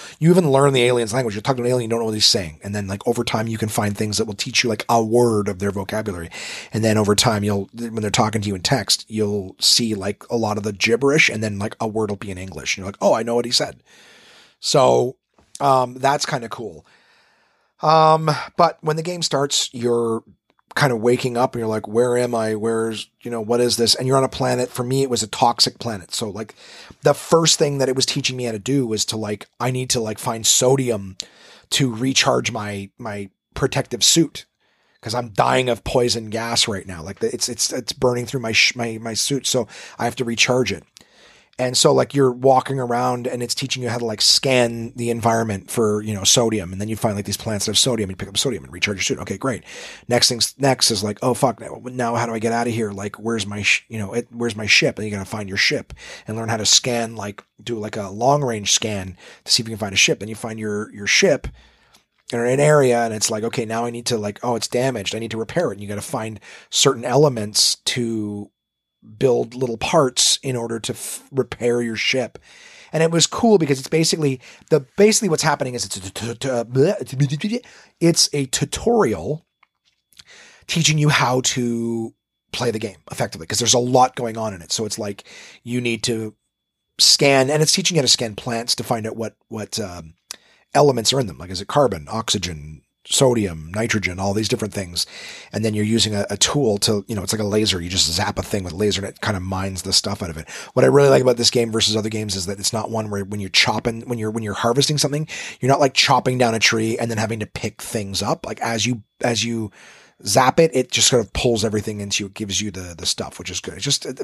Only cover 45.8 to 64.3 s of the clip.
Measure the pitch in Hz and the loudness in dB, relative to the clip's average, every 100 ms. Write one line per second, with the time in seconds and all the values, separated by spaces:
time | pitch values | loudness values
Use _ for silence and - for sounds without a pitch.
45.8 | 107 104 107 101 95 - 113 107 87 95 | 2 0 -2 0 2 4 4 0 -4 -6
46.8 | 107 110 117 101 101 101 - 104 110 101 | -6 -2 -2 -2 -4 -6 -4 -4 0 2
47.8 | 135 113 95 95 98 98 139 98 67 87 | 2 0 -2 -6 -6 -4 -2 -4 -8 -4
48.8 | 98 98 - 135 - 95 - 104 - - | -4 -2 -4 -4 -6 -4 -4 -6 -10 -16
49.8 | - - - 120 - 120 - - 135 127 | -16 -16 0 2 2 0 -4 0 0 2
50.8 | - 107 104 101 127 117 127 107 107 - | 2 0 -4 -2 -2 2 2 0 -10 -12
51.8 | 123 127 117 120 120 113 113 117 120 113 | -8 -4 -2 -2 -2 -2 0 0 0 -2
52.8 | 107 98 101 - 107 113 101 104 101 - | -4 -4 -10 -6 -4 -4 -4 -2 0 0
53.8 | - 113 98 117 120 117 117 104 107 - | -2 -8 -6 -6 -6 -4 -4 -2 2 2
54.8 | 147 - 107 101 95 107 98 98 - 139 | 2 0 -6 -6 -8 -8 -6 -2 0 -2
55.8 | - - - - - 110 113 113 101 - | -6 -16 -18 -16 -10 -8 -4 -2 2 2
56.8 | 135 120 113 113 101 98 _ _ 110 117 | 2 -2 -4 -8 -10 -12 _ _ -8 -8
57.8 | 104 110 98 101 123 147 131 113 98 - | -6 -8 -10 0 2 4 2 -2 0 0
58.8 | 110 101 92 92 - - - - 113 107 | 0 -4 -8 -14 -20 -16 0 0 0 -6
59.8 | 104 98 - 151 104 110 117 110 110 104 | -2 2 2 0 -6 -8 -8 -6 -4 -4
60.8 | 107 104 101 - 190 131 - - _ _ | -6 -6 0 2 4 2 -2 -14 _ _
61.8 | _ _ _ _ - 120 120 135 147 151 | _ _ _ _ -8 -2 0 4 6 6
62.8 | 131 120 113 110 - 110 113 120 110 113 | 6 4 0 -2 -2 -2 -4 -4 -4 -4
63.8 | 120 117 113 113 104 | -4 -6 -4 -2 -4